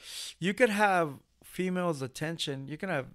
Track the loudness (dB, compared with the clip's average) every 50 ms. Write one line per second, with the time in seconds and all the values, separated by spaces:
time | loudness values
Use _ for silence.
0 | -18 -14 -12 -10 -10 -10 -8 -2 0 0 2 4 4 4 6 6 4 6 6 4
1 | 2 2 -2 -8 _ _ _ _ -20 -14 -6 -2 -2 0 0 0 0 0 0 -2
2 | -4 -8 -6 -6 -6 -6 -4 -4 -4 -4 -4 -6 -6 -8 -10 -8 -6 -4 -2 -2
3 | -4 -4 -10